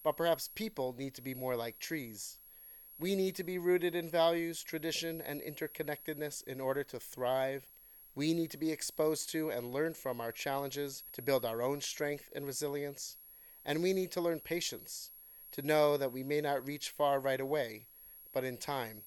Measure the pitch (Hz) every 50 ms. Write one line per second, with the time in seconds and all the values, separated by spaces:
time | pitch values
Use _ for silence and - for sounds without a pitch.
0 | - 160 143 - 165 170 160 147 - - - - 220 220 - - 131 127 127 120
1 | 135 139 131 - 123 131 131 127 127 127 127 117 117 117 110 - - - 165 156
2 | 131 117 110 101 - - - - _ - _ - _ - - - _ _ - -
3 | 160 185 196 190 190 190 180 - 185 165 185 185 170 180 180 180 165 175 165 175
4 | 170 165 160 170 165 170 170 170 170 170 165 - - - - 160 151 165 156 156
5 | 156 165 160 160 156 - 147 147 - - 151 - 165 147 - - 160 147 151 -
6 | - - 156 143 151 147 139 - - - 135 131 135 131 135 143 139 - - 120
7 | - - - - 127 123 131 131 131 135 135 139 131 - _ - _ _ _ -
8 | _ _ - 135 143 160 165 170 165 151 - 143 156 160 156 147 - - - -
9 | 156 156 156 147 - - - 160 156 160 113 123 120 120 123 135 156 165 160 -
10 | - 135 123 117 117 117 113 - - 143 139 139 139 139 131 143 143 139 135 -
11 | - - - - 131 123 139 131 120 117 113 113 120 131 143 143 143 - - -
12 | 151 147 147 143 - - - - 143 139 131 - 151 143 139 143 143 143 139 135
13 | - - - - - _ - _ _ _ _ _ _ - 147 156 170 185 190 190
14 | 185 180 - 185 170 170 170 151 - - 165 175 165 - - 110 - - - -
15 | - - - - _ _ _ _ - - - - 143 143 151 156 151 147 147 143
16 | 139 131 120 131 131 139 147 151 151 143 143 135 127 135 147 147 - - - -
17 | 147 143 139 139 131 139 135 131 135 135 151 151 131 117 110 107 117 _ _ _
18 | - - - - - - - 131 127 131 123 117 - - 143 135 120 110 110 107
19 | 104